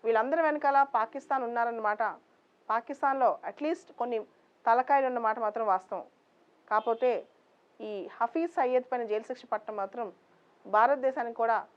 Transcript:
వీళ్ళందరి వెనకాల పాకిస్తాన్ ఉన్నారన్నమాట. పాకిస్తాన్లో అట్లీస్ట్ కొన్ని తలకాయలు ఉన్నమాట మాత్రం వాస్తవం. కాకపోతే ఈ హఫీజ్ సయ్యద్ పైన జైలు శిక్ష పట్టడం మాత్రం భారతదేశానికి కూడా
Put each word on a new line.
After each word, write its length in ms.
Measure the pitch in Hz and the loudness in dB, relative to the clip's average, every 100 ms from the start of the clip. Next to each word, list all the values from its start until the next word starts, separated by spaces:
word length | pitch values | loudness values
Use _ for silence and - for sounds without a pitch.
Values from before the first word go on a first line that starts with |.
వీళ్ళందరి 380 | 226 226 240 320 | 2 2 2 2
వెనకాల 420 | 320 294 285 277 | 2 2 2 4
పాకిస్తాన్ 600 | 269 240 226 277 - 269 | 2 0 -2 -6 -4 -4
ఉన్నారన్నమాట. 600 | 240 240 233 226 214 208 214 - _ _ _ _ - | -2 -2 -2 -2 -2 0 -2 -4 _ _ _ _ -4
పాకిస్తాన్లో 680 | 220 233 277 285 269 233 156 | -4 -4 -2 0 2 2 2
అట్లీస్ట్ 500 | - 202 294 359 - | -8 -6 -4 -4 -8
కొన్ని 260 | - 240 226 208 _ _ _ - | -8 -4 -4 -6 _ _ _ 2
తలకాయలు 400 | 233 254 277 262 | 2 4 2 2
ఉన్నమాట 340 | 247 226 220 | 0 -2 -2
మాత్రం 260 | 214 233 220 | -4 -2 0
వాస్తవం. 400 | 185 - 185 - _ _ _ _ _ _ | 0 -2 -10 -10 _ _ _ _ _ _
కాకపోతే 580 | 220 226 226 254 214 - _ _ _ _ _ | 0 0 0 0 0 -6 _ _ _ _ _
ఈ 280 | 214 208 - - | -10 -10 -10 -6
హఫీజ్ 300 | 240 330 339 | -2 -2 -2
సయ్యద్ 340 | - 254 254 254 | -2 0 0 0
పైన 120 | 247 | -6
జైలు 200 | 226 214 | -2 -4
శిక్ష 220 | 220 254 247 | -4 -14 -6
పట్టడం 300 | 214 220 214 | -6 -6 -6
మాత్రం 380 | 196 240 214 - _ _ _ _ 196 | -6 -6 -10 -10 _ _ _ _ 2
భారతదేశానికి 680 | 208 240 277 262 262 240 233 | 4 6 4 0 -2 -6 -2
కూడా 320 | 226 220 - | 2 2 -2